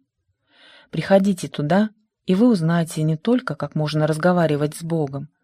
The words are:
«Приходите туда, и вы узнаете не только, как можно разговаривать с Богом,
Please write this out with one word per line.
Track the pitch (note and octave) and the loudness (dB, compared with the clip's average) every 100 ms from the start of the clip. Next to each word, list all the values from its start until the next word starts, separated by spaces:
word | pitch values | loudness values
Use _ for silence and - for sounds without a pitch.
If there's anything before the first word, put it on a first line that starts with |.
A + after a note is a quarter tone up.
| _ _ _ _ _ _ - - _ | _ _ _ _ _ _ -20 -20 _
«Приходите | D#3+ - G3 G3 F#3 D3 | -8 2 4 4 -2 -6
туда, | - D3 F3+ G#3+ - _ _ - | -6 0 2 2 -4 _ _ -2
и | F#3 | 2
вы | B3 | 4
узнаете | G#3 D#3+ E3+ E3 D#3+ | 4 2 0 -2 -2
не | D#3 D#3 | -2 -2
только, | - B3 B3+ D3 | 0 -2 -2 -6
как | C#3+ D#3 | -6 -4
можно | D3+ D3+ D3+ | -2 0 0
разговаривать | D#3 F3 F3+ D#3+ D3 D3 - | 2 2 2 2 0 -2 -4
с | |
Богом, | E3 E3 C#3+ C#3 D3 _ | -6 -4 -4 -6 -14 _